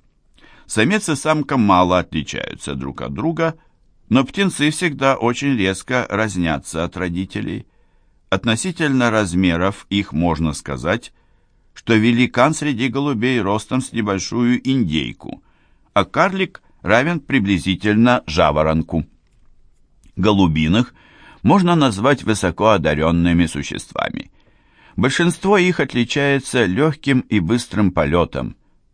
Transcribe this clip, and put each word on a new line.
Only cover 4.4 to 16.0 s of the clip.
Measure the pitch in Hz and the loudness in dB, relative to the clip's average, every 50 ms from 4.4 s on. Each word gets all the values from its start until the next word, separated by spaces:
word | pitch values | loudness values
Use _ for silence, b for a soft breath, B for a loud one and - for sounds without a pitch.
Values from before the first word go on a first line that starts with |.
| 196 185 - - 143 151 | -2 -2 0 0 0 0
всегда | 151 - 185 165 139 135 139 135 131 | 0 0 -2 -4 -2 0 2 2 2
очень | - 113 120 120 - 139 143 135 | 2 0 -2 -2 0 -2 -2 0
резко | 110 95 95 95 - - - 127 123 - - | 0 0 0 0 -4 -4 -2 -2 -2 -2 -2
разнятся | - 101 110 107 98 90 87 82 76 67 - - - 80 85 | -2 -2 -2 -2 -2 -2 -2 0 -2 -4 -6 -8 -6 -6 -6
от | 85 - 87 | -4 -4 -6
родителей. | 90 87 85 90 95 - - 104 107 - - - - _ _ _ _ _ _ _ _ _ _ _ _ _ | -6 -4 -4 -6 -6 -6 -8 -8 -8 -6 -8 -10 -12 _ _ _ _ _ _ _ _ _ _ _ _ _
Относительно | 95 95 - 117 110 - - 190 165 - 160 147 135 131 120 117 | -4 -2 0 0 -2 0 -2 -6 -4 -2 -2 0 2 2 2 2
размеров | 110 110 104 85 87 92 95 90 82 82 90 98 101 - - _ | 2 0 0 0 0 0 2 2 2 0 0 -2 -4 -6 -8 _
их | 98 101 92 - | -2 -2 -2 -2
можно | - 78 87 87 80 71 82 78 | -2 -2 0 0 0 0 -2 -4
сказать, | 71 - - 73 69 62 69 85 104 120 - - - _ _ _ _ _ _ _ _ _ _ _ | -4 -6 -8 -10 -10 -6 -2 -2 -4 -4 -4 -12 -20 _ _ _ _ _ _ _ _ _ _ _
что | _ - _ - 113 | _ -10 _ 2 2
великан | 110 107 120 117 120 127 120 - 123 127 151 | 4 4 4 4 2 0 0 2 2 2 2
среди | 156 - 147 151 131 107 127 131 | 2 -2 -4 -4 -2 -2 -4 -4
голубей | 110 139 143 147 131 104 117 127 131 120 | -2 -2 -2 -2 -2 -2 -2 0 0 0
ростом | 95 98 104 107 - - 127 127 | 0 -2 -2 -2 -4 -4 -4 -4
с | 127 - | -4 -4
небольшую | - 113 107 104 98 95 - - 107 120 123 120 123 123 - 131 | -6 -4 -2 -2 -2 -4 -4 -4 -2 0 2 2 0 0 0 -2
индейку, | 135 135 110 80 76 78 65 58 55 - - - - - _ _ _ _ _ _ _ _ _ _ _ | -2 0 0 0 -2 -4 -4 -4 -10 -12 -16 -16 -16 -16 _ _ _ _ _ _ _ _ _ _ _
а | 101 | -2